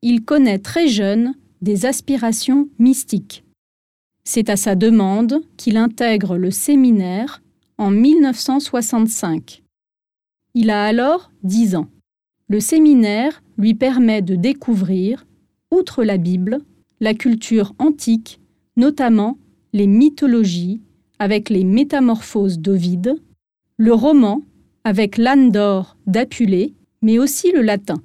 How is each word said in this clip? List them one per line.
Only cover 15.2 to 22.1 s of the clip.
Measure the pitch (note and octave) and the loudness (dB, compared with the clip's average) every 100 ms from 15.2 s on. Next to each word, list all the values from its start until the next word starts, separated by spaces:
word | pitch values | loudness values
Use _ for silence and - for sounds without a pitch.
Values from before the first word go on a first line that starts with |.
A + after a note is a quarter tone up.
| _ _ _ _ _ | _ _ _ _ _
outre | F4 F#4 - | -2 -2 -2
la | A3 G3 | -2 0
Bible, | E3+ F3+ F#3 B3+ D4 _ _ _ | -2 -2 -2 -6 -8 _ _ _
la | G#3+ | -4
culture | A3 B3+ A3+ - A3+ G3+ - | -2 -2 -2 0 -2 -2 -2
antique, | D#4 D4 - A3+ A3 - _ _ _ - | -2 -2 -2 -2 -4 -20 _ _ _ 0
notamment | B3+ D4 B3+ A3 G#3 C4+ _ _ _ | 0 2 0 2 0 -6 _ _ _
les | G#3 G3+ | -2 2
mythologies, | G#3 D4 D4 C#4+ A#3 G#3 F3 F3 A3 _ _ _ _ | 4 4 2 0 2 0 -2 -6 -8 _ _ _ _
avec | G3+ G#3+ G#3+ | -2 -2 -2
les | G3+ | 0
Métamorphoses | F#3 G#3+ C#4+ D4 B3 | 2 2 0 0 0